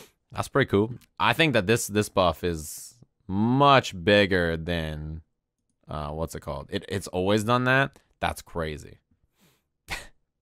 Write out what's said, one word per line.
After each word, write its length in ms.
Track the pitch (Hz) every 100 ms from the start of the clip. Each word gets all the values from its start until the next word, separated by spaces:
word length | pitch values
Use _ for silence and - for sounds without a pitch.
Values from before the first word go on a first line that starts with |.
| - _ _
That's 180 | 110 -
pretty 200 | 143 127
cool. 260 | 101 110 120 _ -
I 140 | 107
think 220 | 120 160
that 120 | 117 92
this, 200 | 117 -
this 220 | 104 104
buff 360 | 98 87 80
is 460 | 87 80 76 - - - _ _ -
much 680 | 98 113 131 143 135 - 92
bigger 520 | 87 101 98 92 85 82
than, 680 | 80 85 78 76 76 80 - _ _ _ _ _ -
uh, 220 | 78 73
what's 240 | 78 82
it 60 | -
called? 280 | - 69 -
It, 140 | 98 -
it's 200 | 95 -
always 340 | 90 92 107
done 220 | 107 123
that? 340 | 127 131 139 - _ -
That's 220 | 82 80
crazy. 560 | - 85 78 76 - - _ _ _ _ _ _ _ _ -
<laughs> 20 | - - _ _ _